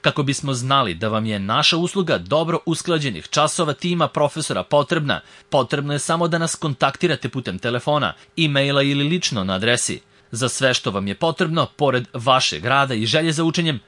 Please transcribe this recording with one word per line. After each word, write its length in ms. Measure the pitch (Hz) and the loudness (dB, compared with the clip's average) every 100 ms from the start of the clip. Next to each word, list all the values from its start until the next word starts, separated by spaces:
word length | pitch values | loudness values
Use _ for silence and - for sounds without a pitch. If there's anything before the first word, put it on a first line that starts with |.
Kako 220 | 151 143 | 0 0
bismo 300 | 139 139 143 | -2 -2 -4
znali 400 | 127 127 139 113 | -4 2 2 2
da 140 | 85 107 | -2 -2
vam 180 | 110 110 | -2 -2
je 140 | 104 | -4
naša 380 | 98 123 147 165 | -2 0 2 0
usluga 400 | 175 196 180 110 | 0 -2 0 -2
dobro 420 | 90 151 165 165 - | 0 0 0 -2 -2
usklađenih 640 | 160 - 165 143 85 - | -4 0 -2 -2 -6 -4
časova 460 | - 151 - 160 | 0 2 2 -2
tima 340 | 139 175 175 147 | -2 -2 0 0
profesora 560 | - 147 160 147 104 | 2 0 0 -4 -4
potrebna, 580 | - 147 139 165 143 - - - _ | 2 2 2 0 0 -2 -4 -20 _
potrebno 440 | 143 123 147 143 | 0 2 -2 -2
je 60 | 143 | -4
samo 280 | - 165 170 | 0 0 2
da 100 | 165 | 0
nas 180 | 165 - | -2 -2
kontaktirate 760 | 160 135 143 - 175 139 120 | -4 0 0 2 0 0 -4
putem 300 | 135 113 92 | -6 -6 -4
telefona, 540 | 117 120 - 147 107 - - - | -2 -2 0 0 0 -6 -12 0
e-maila 440 | 156 139 139 139 | 2 2 2 2
ili 220 | 139 143 | 2 2
lično 400 | 143 180 - 117 | 0 0 0 -2
na 100 | 95 | 0
adresi. 460 | 92 113 120 - - _ _ _ | 0 2 2 0 -6 _ _ _
Za 180 | 113 123 | -4 -4
sve 240 | - 131 | 0 0
što 180 | 120 - | 2 -2
vam 160 | 98 98 | -2 -4
je 80 | 98 | -2
potrebno, 520 | 165 160 170 165 127 - | -2 0 0 0 -2 0
pored 320 | 143 127 113 | 2 2 -4
vašeg 520 | 127 117 131 - 76 110 | -4 2 4 2 -2 0
rada 280 | 135 135 | 2 2
i 120 | 117 110 | 0 0
želje 260 | 151 165 | 2 0
za 120 | 151 | 0
učenjem 360 | 165 165 165 127 | 0 0 -2 -4